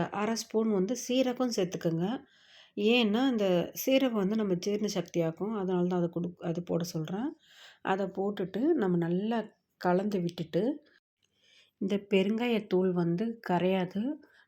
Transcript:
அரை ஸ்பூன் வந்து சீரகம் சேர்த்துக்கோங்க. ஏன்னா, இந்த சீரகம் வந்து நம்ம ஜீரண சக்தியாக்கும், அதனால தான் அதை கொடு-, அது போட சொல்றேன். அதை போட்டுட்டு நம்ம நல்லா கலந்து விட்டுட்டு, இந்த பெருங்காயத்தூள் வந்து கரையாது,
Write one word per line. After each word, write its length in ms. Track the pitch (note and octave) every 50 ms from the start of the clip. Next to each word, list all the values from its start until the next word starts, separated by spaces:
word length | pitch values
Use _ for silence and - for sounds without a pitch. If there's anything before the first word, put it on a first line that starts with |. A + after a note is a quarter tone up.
| E3+ - -
அரை 220 | G3+ G#3 A3 A3+
ஸ்பூன் 360 | A3 - - - A3 A3+ A3
வந்து 240 | G#3 F#3+ F#3 G3 B3+ A#3+
சீரகம் 580 | - - B3 C4 B3+ B3+ A#3+ - B3+ B3 A3+
சேர்த்துக்கோங்க. 520 | - F#3+ F3 - D#3+ - E3+ E3 D#3+ F3 G3+ B3+ C#4 - - _ _ _ _ - - - _ _ G#3 G#3 G#3+
ஏன்னா, 340 | A#3+ B3 A#3 G3+ G3+ A#3 C4+ C#4
இந்த 160 | B3 A3 G3+ F#3+ F3+ E3+ E3+ - - -
சீரகம் 440 | - C4+ C4 C4+ C#4 B3+ A3+ G#3 F#3+
வந்து 120 | F#3 A3
நம்ம 200 | A3 G#3+ G3 F3+
ஜீரண 320 | F3 - G3+ G3+ G#3 G#3+ G3
சக்தியாக்கும், 600 | - F#3 E3+ - - E3+ E3 D#3+ E3 - F#3 G#3+ A3+
அதனால 320 | G#3 F#3 F#3 F#3 F3+ F3+ F3+
தான் 140 | F3+ F3+
அதை 80 | F3 E3+
கொடு-, 260 | F3 E3+ F3 F3 F3 - F3
அது 160 | E3+ E3 F3 F3
போட 200 | - F3+ E3 E3+
சொல்றேன். 460 | - - D#3+ D#3 D#3 F3+ G3+ B3+ D#4 - - _ - - - - - - _ -
அதை 200 | - F#3+ F#3+ G3 F#3
போட்டுட்டு 540 | - G3 G3 G3+ G3+ G3+ F#3+ F3 - G3+ C4 D#4+ F4
நம்ம 220 | C#4+ G#3 F#3 F3+ E3+
நல்லா 400 | E3+ E3 F3 F#3 G#3 A3 A#3 A3+ G#3+ - - _ _ _ _ -
கலந்து 360 | - F3+ F3+ F#3 G3 G#3 G3+ F#3
விட்டுட்டு, 420 | F3 E3+ - - E3 - - E3+ G#3 C4 D#4+ D4+ - _ _ _ _ _ _ _ _ _ _ _ _ _ _ - _ _ _ _
இந்த 140 | - F#3+ G#3 G3+ G3+ -
பெருங்காயத்தூள் 800 | G3+ F#3+ F#3+ G3+ A3 A3 A#3+ A#3+ A#3 G#3+ G#3+ - F#3+ F#3 F#3+ F#3 F3
வந்து 320 | F3 E3+ E3+ E3+ F3 A3 A#3 A#3 A#3 -
கரையாது, 580 | - F3+ F3 F3 F#3 F#3+ F#3+ F3+ F3+ - G3 A3+ C#4 D#4 D4+ - - _ - _